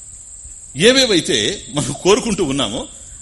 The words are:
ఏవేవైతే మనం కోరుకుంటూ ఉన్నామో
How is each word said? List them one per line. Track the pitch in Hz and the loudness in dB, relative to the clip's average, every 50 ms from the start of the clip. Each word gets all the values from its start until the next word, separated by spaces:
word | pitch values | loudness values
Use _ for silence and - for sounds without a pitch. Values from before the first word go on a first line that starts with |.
| - - - - - - - - - - - - - - - | -20 -20 -20 -20 -20 -20 -20 -20 -20 -20 -20 -20 -20 -14 -4
ఏవేవైతే | 127 190 240 262 269 254 233 196 160 - - 151 110 104 143 196 - - - | 4 4 6 6 6 4 4 2 0 2 0 0 0 0 -2 -4 -6 -10 -6
మనం | - 147 123 127 | -4 -4 -4 -4
కోరుకుంటూ | 139 - - 175 214 208 196 226 190 190 180 | -6 0 2 4 4 4 2 -2 -2 -2 -2
ఉన్నామో | 135 135 139 123 101 113 156 302 - - - - - - - | -2 0 -2 -2 -2 -4 -6 -8 -10 -14 -20 -20 -20 -14 -2